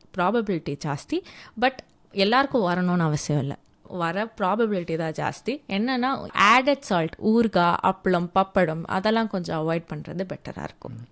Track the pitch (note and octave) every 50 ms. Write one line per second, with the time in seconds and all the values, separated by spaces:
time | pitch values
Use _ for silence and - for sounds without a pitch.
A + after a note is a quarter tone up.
0 | - - - F#3+ F3 F#3 G#3+ A#3+ A3 G#3 F#3+ D#3+ - - C#3+ - - D#3 C#3+ -
1 | - - D4+ F4+ - - - - - - - A3 A#3+ C4 C4 - - _ _ _
2 | _ _ - G3+ F#3+ G3+ A#3 C4 C#4 C4+ - B3 G3 F3 F3 F3+ F3+ F3+ F3 F3
3 | E3 D#3 D3+ D3+ - - D3 C#3+ C3 C#3 - - _ _ _ _ _ - - F3+
4 | E3+ E3 E3+ G3 A3 A3+ - - G3+ F3+ G3+ A3+ A#3 G#3+ G#3 F#3 E3+ D#3+ E3 D#3+
5 | E3 D#3+ D#3 - D3 A#2 - - - - C4+ D4+ - - F#3+ G3 A3 B3+ C4 A#3+
6 | B3 C4 C4+ - - G#3+ - - F#3+ G#3 A#3 C4 B3+ C#4+ C#4+ C#4 - - G3+ E3+
7 | D#3+ E3 - - - A3 A3 A#3 A3+ G#3+ - F3+ F3 F3 E3+ - - F3+ F#3 -
8 | - F#3+ F3+ F3 F3+ F3 - F#3+ F#3+ F#3+ - G3 F3+ D#3+ D#3+ D#3+ E3 - - F#3+
9 | F#3+ G#3+ A3 A3+ A3+ G#3+ - F#3 E3+ E3 E3 D#3 D#3 D#3+ E3 E3+ E3 - D3+ D3+
10 | - - D#3 E3+ F#3 F#3 - - - - - - - - - _ - - A#2 A2+
11 | A#2 -